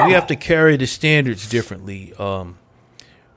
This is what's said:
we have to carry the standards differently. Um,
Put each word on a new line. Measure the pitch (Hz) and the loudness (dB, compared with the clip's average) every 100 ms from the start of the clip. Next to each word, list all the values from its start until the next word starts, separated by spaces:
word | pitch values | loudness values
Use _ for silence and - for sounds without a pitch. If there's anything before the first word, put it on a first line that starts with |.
we | 190 | 4
have | 180 175 | 4 2
to | 143 | -4
carry | - 160 160 143 | 0 4 4 4
the | 127 | 0
standards | - 156 151 127 98 107 | -2 2 2 0 -4 -4
differently. | 117 - 95 95 98 98 - | -4 -4 -10 -14 -14 -14 -8
Um, | 101 95 87 87 _ _ _ - - _ _ | -6 -6 -8 -18 _ _ _ -20 -20 _ _